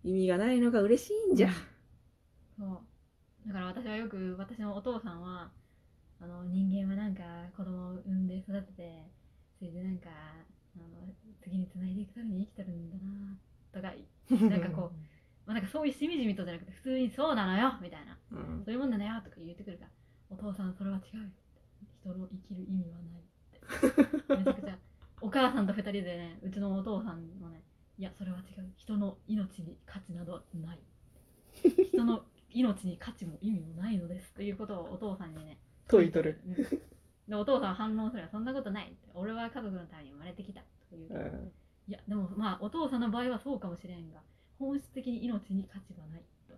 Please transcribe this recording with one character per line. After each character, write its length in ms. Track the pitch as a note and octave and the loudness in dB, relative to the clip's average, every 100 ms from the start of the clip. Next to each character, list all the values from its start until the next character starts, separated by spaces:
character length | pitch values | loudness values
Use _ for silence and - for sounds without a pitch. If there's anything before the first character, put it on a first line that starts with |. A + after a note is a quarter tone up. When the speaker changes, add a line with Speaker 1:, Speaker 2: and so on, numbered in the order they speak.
Speaker 1:
意 100 | F3+ | 2
味 140 | F#3+ F#3 | 4 6
が 100 | F3+ | 6
な 140 | A3 | 6
い 80 | B3+ | 6
の 120 | A#3+ | 8
が 100 | A#3 | 8
嬉 220 | G3+ A#3+ | 8 8
し 80 | - G#4+ G#4+ | 6 0 4
い 40 | |
ん 20 | C4+ | 8
じ 100 | F#3+ | 8
ゃ。 40 | |
Speaker 2:
う 20 | |
ん。 40 | F3 - - - - _ _ _ _ - - | 6 -6 -18 -20 -20 _ _ _ _ -20 -10
そ 260 | G3 F#3 - - _ _ _ _ A3 | -8 -8 -12 -20 _ _ _ _ -10
う。 20 | |
だ 60 | |
か 60 | F#3+ | -6
ら 60 | F3+ | -6
私 200 | F#3+ A#3 | -6 -4
は 100 | G#3+ | -4
よ 120 | A3+ | -4
く、 280 | G3+ F#3 F3+ | -4 -4 -4
私 220 | G3 A3+ | -8 -6
の 160 | G#3 G3+ | -4 -4
お 60 | |
父 180 | G3 A#3+ | -4 -4
さ 140 | A3 | -6
ん 80 | E3+ | -10
は、 300 | F3+ F3+ E3+ - - - _ _ _ - | -10 -10 -12 -18 -20 -20 _ _ _ -18
あ 60 | F3 | -14
の、 180 | F3 F3+ | -10 -2
「人 420 | F#3 F#3+ G3 F#3+ | 2 2 2 0
間 20 | |
は 60 | G3 | -2
な 120 | G#3 | -2
ん 80 | F#3 | -4
か 80 | F3 E3+ F3 - | -8 -12 -12 -8
子 80 | |
供 260 | F#3 F3+ F3+ | -6 -6 -6
を 20 | F#3 G3 | -8 -2
産 100 | F#3 | 0
ん 120 | F#3 | 0
で 100 | F#3 | -2
育 240 | F#3+ G3 | -4 -6
て 100 | F#3+ | -6
て、 300 | - E3+ E3 D#3+ - - - _ _ | -14 -14 -14 -20 -20 -20 -20 _ _
そ 60 | F3+ | -10
れ 60 | |
で 120 | E3+ | -6
な 80 | F#3 | -4
ん 60 | F#3 | -6
か、 120 | F3+ D#3 D#3 D#3+ D#3+ - _ F3 | -8 -16 -16 -18 -20 -20 _ -20
あ 40 | |
の、 60 | E3+ E3+ F3+ - A3 G3+ | -18 -16 -16 -16 -20 -16
次 160 | - F#3 | -2 0
に 100 | F#3 | 0
繋 200 | F3+ F#3 | -2 -4
い 80 | F#3+ | -4
で 60 | |
い 40 | G3 | -6
く 80 | |
た 60 | A#3 | -6
め 120 | A3+ | -4
に 120 | F#3 G#3 | -2 -4
生 60 | |
き 40 | - | -6
て 80 | |
る 60 | F#3 | -8
ん 200 | E3+ E3 | -6 -8
だ 80 | F#3+ | -8
な」 400 | F#3+ G3+ G3 G3 - - - | -8 -8 -10 -12 -16 -20 -14
と 100 | G3 | -10
か、 120 | F#3 - - _ - A3+ G#3+ | -8 -10 -16 _ 4 8 8
な 80 | F3+ | 8
ん 40 | |
か 80 | F3 | 2
こ 220 | D#3 F3 | -2 -4
う、 40 | - - - | -6 -16 -20
Speaker 1:
<laughs> 280 | _ _ - | _ _ -4
Speaker 2:
ま 60 | |
あ、 20 | |
な 60 | A3 | -2
ん 20 | |
か 60 | F#3+ | -2
そ 120 | D4+ | 0
う 60 | D4+ | 0
い 40 | |
う 20 | |
し 140 | C4+ D4+ | 2 0
み 100 | E4+ | 2
じ 80 | A3+ | 2
み 100 | G3 | 0
と 80 | |
じ 60 | F3+ | -4
ゃ 40 | |
な 60 | E3+ | -6
く 60 | - | -10
て、 60 | |
普 80 | - | -10
通 160 | C4 C4 | -2 2
に 100 | B3+ | 2
「そ 200 | - D#4+ | 2 2
う 40 | B3 | 4
な 100 | F#3+ | 4
の 120 | F#3+ | 6
よ」 200 | C4 - | 4 2
み 80 | F3+ | -10
た 120 | D#3 | -12
い 40 | D3 | -16
な。 120 | - - | -18 -12
Speaker 1:
う 80 | - | -10
ん。 220 | - D#3+ G3+ | -6 -6 -2
Speaker 2:
「そ 60 | |
う 20 | |
い 40 | A#3+ | 0
う 20 | |
も 60 | C4+ | 2
ん 40 | |
な 80 | A3 | 0
の 60 | |
よ」 180 | G3+ A3+ | 0 -4
と 60 | G3 | -8
か 80 | - | -14
言 140 | E3 | -14
っ 40 | E3+ | -12
て 60 | |
く 80 | G3+ | -12
る 60 | F3 | -14
か 80 | - | -16
ら、 60 | - - - - | -20 -20 -20 -16
「お 60 | F#3+ | -8
父 180 | G#3 | -6
さ 140 | G3 F#3 | -4 -4
ん、 60 | |
そ 100 | F#3 | -2
れ 60 | G3 | -2
は 80 | G3 | -2
違 200 | F#3+ A3 | -4 -12
う 60 | |
よ」。 60 | G#3 - _ - - - G#3 - | -12 -14 _ -20 -20 -20 -20 -14
「人 120 | F#3+ F3+ | -8 -6
の 100 | F#3 | -6
生 100 | F#3+ | -10
き 180 | - F#3 | -10 -8
る 80 | |
意 120 | F#3+ F#3+ | -2 0
味 140 | E3+ | 0
は 60 | E3+ | -8
な 200 | - - | -14 -16
い」 40 | |
っ 20 | - _ - | -20 _ -20
て。 100 | - | -20
Speaker 1:
<laughs> 760 | - - C4 C#4 C#4 D4+ - C4+ | -10 2 4 8 6 4 2 4
Speaker 2:
め 80 | |
ち 60 | F#3+ | 4
ゃ 40 | |
く 80 | - | 2
ち 80 | G3 | -4
ゃ、 80 | F#3+ - - - - | -8 -14 -20 -20 -8
お 80 | A3 | 0
母 220 | C4+ B3+ | 4 4
さ 100 | C4+ | 6
ん 60 | G3 | 2
と 60 | |
二 80 | G3+ | 2
人 100 | G3+ | 0
で 100 | G3+ | -2
ね、 360 | F3+ F3 E3+ - | -2 -4 -8 -8
う 80 | F#3+ | -8
ち 100 | G3 | -2
の 160 | G3+ G3 | 0 0
お 60 | |
父 180 | G3 G3 | 0 -2
さ 120 | A3 | -2
ん 120 | E3 E3 F#3+ | -6 -10 -12
も 100 | E3+ | -14
ね、 140 | D#3+ - _ _ - | -14 -20 _ _ -10
「い 60 | |
や、 80 | F#3+ - | -10 -8
そ 80 | F#3 | -8
れ 60 | |
は 80 | F3+ | -6
違 200 | F#3 - | -10 -12
う。 140 | F#3 - | -12 -14
人 220 | - G#3 | -4 0
の 200 | G3+ - - | 0 -4 -2
命 320 | G#3+ F#3+ - | 0 0 -4
に 180 | E3 - - | -12 -12 -14
価 140 | G3 | -14
値 140 | - | -10
な 120 | E3+ E3+ | -10 -8
ど 180 | F3 - | -10 -10
な 200 | E3 D#3+ | -8 -8
い。 60 | E3+ - - - - - - - - - - F#4+ | -10 -18 -20 -20 -20 -20 -20 -20 4 6 6 6
人 100 | G4 | 6
の 220 | A#3 A3 - - _ | 6 4 -2 -20 _
命 360 | A#3 B3 F#3+ F#3 | 2 4 4 -2
に 120 | E3+ | -6
価 160 | - | -10
値 120 | - E3+ | -8 -10
も 120 | D#3 | -4
意 100 | G#3 | -2
味 100 | G3+ | -2
も 120 | D#3+ D#3+ | -2 -6
な 140 | G3+ | -2
い 80 | G#3 | 0
の 100 | E3+ | -2
で 120 | F#3 | -8
す」 140 | - - | -10 -6
と 60 | |
い 100 | G3+ | -6
う 60 | G3 | -4
こ 100 | G#3+ | -6
と 140 | G3 | -6
を 100 | F3 | -6
お 60 | F3+ | -6
父 180 | G#3+ F#3+ | -4 -4
さ 100 | E3 | -8
ん 80 | |
に 120 | D#3+ D#3 | -12 -14
ね、 140 | - - - - | -18 -20 -20 8
Speaker 1:
問 180 | A3+ E3 | 10 10
い 60 | |
と 100 | E3 | 6
る。 200 | D#3 D#3 F#3 | 2 0 -6
Speaker 2:
う 60 | |
ん。 40 | F#3 - - - - - _ - | -2 0 -2 -6 -20 -20 _ -6
で、 60 | G#3 | -2
お 100 | G#3 | 4
父 140 | C4 | 4
さ 80 | G3 | 4
ん 20 | |
は 60 | F#3+ | 0
反 200 | A3 A3 | 0 0
論 140 | A3 | 0
す 60 | B3 | -4
る 60 | |
よ。 60 | E3 | -6
「そ 60 | G#3 | -4
ん 40 | |
な 100 | A#3 | -2
こ 80 | C4+ | -2
と 80 | A#3+ | -2
な 120 | G3+ | -4
い」 80 | F#3 | -6
っ 40 | - | -14
て。 140 | - F3 | -14 -6
「俺 160 | G3+ | -4
は 180 | A3+ A#3 | -4 -6
家 120 | A#3+ | -6
族 120 | A3 | -6
の 120 | F#3 E3 | -6 -8
た 120 | D#3+ | -16
め 60 | |
に 80 | C#3+ | -16
生 60 | C#3+ | -14
ま 80 | E3+ | -14
れ 80 | |
て 100 | F3 | -12
き 80 | G3 | -12
た」 80 | F#3 | -14
と 40 | - | -18
か 260 | _ _ | _ _
言 140 | E3 D#3+ | -18 -10
う 20 | |
け 60 | |
ど。 80 | D#3+ | -6
Speaker 1:
う 20 | |
ん。 280 | D3+ - F#3 - _ _ - | -6 -6 -10 -14 _ _ -12
Speaker 2:
い 40 | |
や、 80 | G3+ - | -12 -4
で 100 | G#3 | -2
も、 140 | F#3 G3 | -2 0
ま 200 | G#3+ F#3 | -2 -2
あ、 20 | |
お 80 | G3+ | -4
父 200 | E4 D4+ | -2 0
さ 80 | C4 | 2
ん 40 | |
の 80 | A#3 | 2
場 120 | A3+ | 2
合 80 | B3 | 0
は 100 | A3+ | -2
そ 140 | C4+ | -2
う 60 | B3+ | -4
か 80 | F#3+ | -4
も 80 | F3 | -8
し 100 | F3 | -10
れ 80 | F3 | -12
ん 160 | D#3+ | -12
が、 100 | D#3+ - _ _ - | -16 -20 _ _ -6
本 180 | C4+ C#4 | -2 -2
質 100 | - | -4
的 160 | C4 B3+ | -8 -4
に 160 | A#3 | -2
命 300 | A#3+ G#3 - | 0 -2 0
に 100 | G3 F#3+ | -2 -2
価 140 | G3 | -10
値 140 | - F3 | -16 -16
は 80 | D#3 | -14
な 100 | E3 | -16
い 60 | - _ | -16 _
と。 80 | - | -20